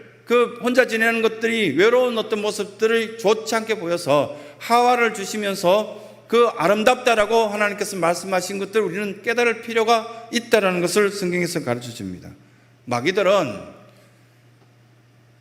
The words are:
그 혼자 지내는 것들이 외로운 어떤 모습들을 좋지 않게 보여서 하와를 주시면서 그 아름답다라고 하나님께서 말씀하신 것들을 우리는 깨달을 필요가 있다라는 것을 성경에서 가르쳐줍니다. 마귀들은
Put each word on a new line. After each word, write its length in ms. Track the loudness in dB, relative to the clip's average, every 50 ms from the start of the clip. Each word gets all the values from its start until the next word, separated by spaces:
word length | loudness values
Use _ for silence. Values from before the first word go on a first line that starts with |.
| -20 -20 -20 -20 _
그 320 | 0 2 2 2 2 -2 -4
혼자 260 | -4 2 2 2 2
지내는 340 | 2 2 0 2 2 2 2
것들이 540 | 0 0 0 -2 -2 -2 0 0 0 0 2
외로운 400 | 4 4 4 6 4 2 2 0
어떤 240 | -4 -4 -4 -4 -2
모습들을 800 | -2 -4 -4 -4 -8 -8 -4 -2 0 2 2 0 0 -4 -8 -2
좋지 360 | 0 0 0 2 -2 -4 -4
않게 200 | -4 -2 -2 -4
보여서 640 | -4 -2 -4 -4 -4 0 0 2 2 0 -2 -8 -14 -18 -20 -18
하와를 560 | -16 -2 2 2 4 4 4 4 4 2 0 0
주시면서 920 | -4 -8 -6 -6 -4 -4 -4 -4 0 2 4 4 2 2 -4 -10 -16 -18 -20 -20 -20 -6
그 200 | 0 4 4 4 4 2
아름답다라고 880 | 0 2 2 2 4 4 2 2 4 2 2 2 2 2 2 2 2 2
하나님께서 480 | 0 0 -2 -2 -2 -2 -4 -6 -6 -4
말씀하신 600 | -2 0 0 0 -2 -4 -4 -4 -4 -2 -4 -6
것들을 260 | -8 -8 -2 -2 -2 -2
우리는 380 | 0 -4 -4 -6 -6 -8 -6
깨달을 400 | -4 -2 0 0 0 0 -2 -4
필요가 680 | -8 -4 -2 0 2 4 2 2 0 -6 -14 -16 -14 -6
있다라는 500 | -6 -6 0 2 2 4 4 2 2 2
것을 300 | 0 2 2 2 2 2
성경에서 520 | 0 -2 -4 -2 0 0 -2 -2 -2 -4 -2
가르쳐줍니다. 680 | -2 -4 -4 -6 -10 -12 -10 -10 -10 -10 -12 -14 -18 -20 -20 -20 _ _ _ _ _ _ _ _
마귀들은 880 | -4 -4 -2 -2 -2 0 2 2 4 2 2 2 -2 -6 -10 -14 -16 -20 -20 -20 -20 _ -20 -20 _ _ _ _ _ _ _ _ _ _ _ _ _ _ _ _ _ _ _ _ _ _ _ _ _ _ _